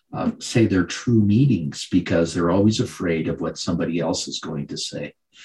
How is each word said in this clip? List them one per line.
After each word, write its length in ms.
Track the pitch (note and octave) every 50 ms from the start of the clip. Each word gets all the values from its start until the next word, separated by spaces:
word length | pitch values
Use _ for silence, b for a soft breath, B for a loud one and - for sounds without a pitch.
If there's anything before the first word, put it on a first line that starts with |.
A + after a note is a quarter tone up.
| b _ -
uh, 180 | - - - - -
say 260 | - - - A#2 A2
their 180 | G2 F#2+ F#2 F2
true 380 | - - - - - A#2+ A2
meanings 680 | G#2 G2+ G2+ A#2 C#3+ C#3 A#2+ E2+ D#2+ C#2+ - - - -
because 440 | - F2+ E2+ - F#2 E2+ E2+ D#2+ D#2
they're 180 | F2 E2+ E2+
always 300 | F2 G2 G2+ A2 A2 A#2
afraid 480 | - - - - F#2+ F2 E2 D#2+ D#2 D#2
of 100 | D2 -
what 180 | - D#2+ - -
somebody 420 | - - F2 E2 E2+ D#2 E2 E2+
else 260 | D#2+ D#2+ E2 - - -
is 140 | - -
going 260 | - D#2 D#2 C#2+ C#2+ C#2+
to 100 | D#2 D2+
say. 360 | - - - - D2 D2 - _ _ _ B B B